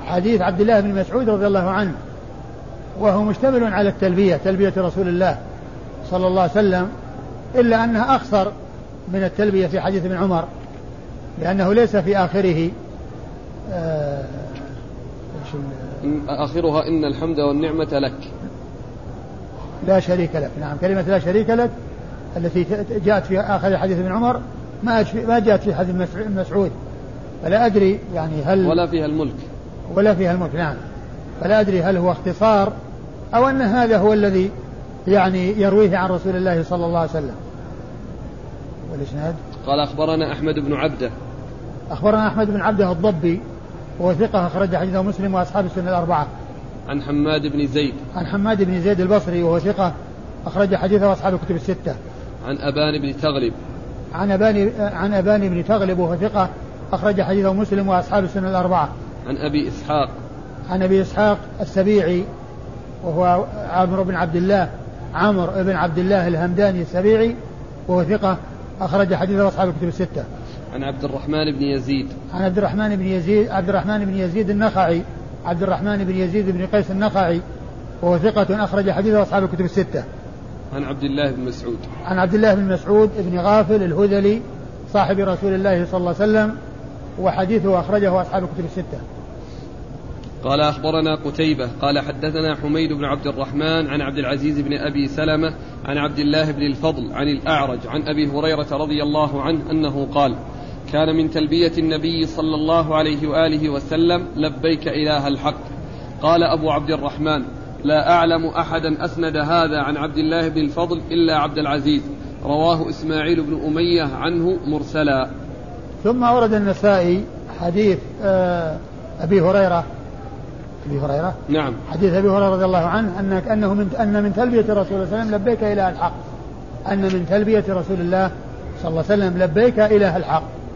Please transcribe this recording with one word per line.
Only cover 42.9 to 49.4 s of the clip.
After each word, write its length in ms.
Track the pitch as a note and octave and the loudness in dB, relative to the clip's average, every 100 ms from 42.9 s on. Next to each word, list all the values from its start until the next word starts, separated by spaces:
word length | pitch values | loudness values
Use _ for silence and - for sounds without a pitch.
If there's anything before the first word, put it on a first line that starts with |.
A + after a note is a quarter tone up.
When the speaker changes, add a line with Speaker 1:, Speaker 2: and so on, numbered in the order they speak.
Speaker 1:
الضبي، 480 | E3+ G#3+ E3 E3+ F3+ - - - - - - | 2 0 2 0 0 -4 -14 -14 -14 -12 -2
وهو 160 | F3 | 0
ثقة 320 | D#3+ A3 G#3 F3 | 2 2 2 0
أخرج 300 | D#3+ G3 E3+ | 0 0 0
حديثه 260 | F#3 F#3+ | 0 0
مسلم 320 | G3 G3 G3 | 0 -2 0
وأصحاب 300 | F#3+ F3+ G#3 | 0 0 0
السنة 240 | F3+ F#3 F3+ | -2 -2 0
الأربعة. 380 | F3+ E3 D#3+ D3 - - - - - - | 0 2 0 -2 -8 -14 -14 -14 -12 -6
Speaker 2:
عن 140 | C#3+ | -4
حماد 440 | C#3 D3 D3+ D#3 D3 | -2 0 2 0 0
بن 200 | C#3+ C#3 | -2 0
زيد. 280 | D3 C#3 - - F3+ | 0 0 -4 -8 -6
Speaker 1:
عن 100 | E3+ | -4
حماد 360 | G3 G#3 G#3 | 0 2 2
بن 180 | F#3 F#3 | 2 2
زيد 200 | F#3 F#3+ | 2 2
البصري، 420 | F#3 G3+ F3 F3 | 4 2 2 0